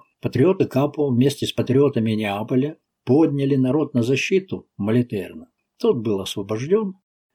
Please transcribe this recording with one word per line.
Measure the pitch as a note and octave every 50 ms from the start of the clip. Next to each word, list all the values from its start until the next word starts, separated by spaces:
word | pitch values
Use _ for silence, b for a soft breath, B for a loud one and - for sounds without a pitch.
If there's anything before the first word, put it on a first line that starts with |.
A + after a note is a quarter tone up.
| - _ _ _
патриоты | - B2+ - A#2 C3 F3+ F#3+ F#3+ -
Капуа | - - - C#3 D3 C#3 - D3 C#3+
вместе | B2+ A#2 B2+ C#3 C3+ - -
с | C3+
патриотами | - - A2 - B2+ C3+ C#3+ C#3+ - B2+ A2 A2+
Неаполя | A2 G#2+ G#2+ G2+ G2 G#2 A2 B2 C#3+ B2+ C3+ D3+ D#3+ - _ _ _ _ _
подняли | - B2 D3+ E3 D3 C#3+ C#3+ C#3 C3+ C#3+ C3+
народ | B2+ B2+ B2+ D#3 D3+ D3 -
на | B2+
защиту | A2 A#2 C3+ C3 - - F#3+ F#3+ F#3+ - - F#2 - _ _ -
Молитерна. | G2+ G#2 A2+ B2 A#2+ - - G2+ F2 E2 E2+ D#2+ D#2+ - _ _ _ _ _ _
Тот | - A#3 G3+ B2+
был | G#2+ A2+ G#2 G2
освобождён, | F#2+ - - A2 G2+ G2 A2 A2 B2+ D3+ F#3+ A3 A3 F#3+ F#3 - _ _ _ _ _ _ _